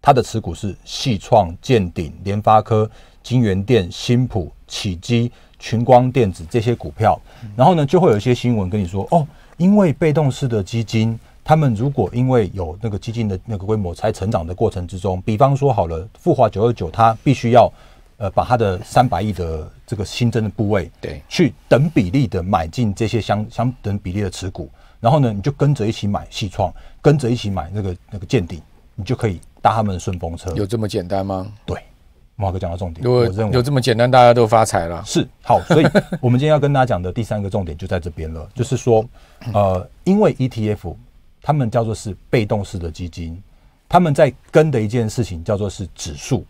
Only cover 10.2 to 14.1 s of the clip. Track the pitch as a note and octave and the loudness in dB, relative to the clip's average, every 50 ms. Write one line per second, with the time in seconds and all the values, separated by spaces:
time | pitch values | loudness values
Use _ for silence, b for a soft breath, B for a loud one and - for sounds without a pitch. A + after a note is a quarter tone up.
10.2 | D#3 C3+ B2+ - - C3 A#2 A2 G2 - - A#2 A2+ - - A2+ A2 A2+ A2+ A2+ | 2 0 0 -2 -4 -2 -2 -2 -4 -2 -4 -4 -4 -2 0 0 0 0 -2 -4
11.2 | b b b b - - D3+ D#3+ D#3 C#3 A#2 G2+ A#2 C#3+ C#3 - A2 F2 - A#2+ | b b b b 0 2 2 4 4 2 0 0 -2 -2 0 0 -2 -2 0 -2
12.2 | B2+ C3 C3 B2 A2 F2 - G2 F2+ D#2+ D#2+ G2 - A2+ G2+ G2 - - A2 A2+ | 0 2 2 2 2 0 -4 -6 -8 -8 -8 -8 -8 -6 -6 -6 -8 -8 -6 -4
13.2 | A#2 G#2+ G2+ F#2 - - A2+ F#2+ F2+ G2 A2 G#2+ G2+ F2+ E2+ - - G#2+ | -4 -4 -4 -6 -6 -8 -8 -8 -2 -2 -2 -2 -2 -4 -6 -4 -2 -2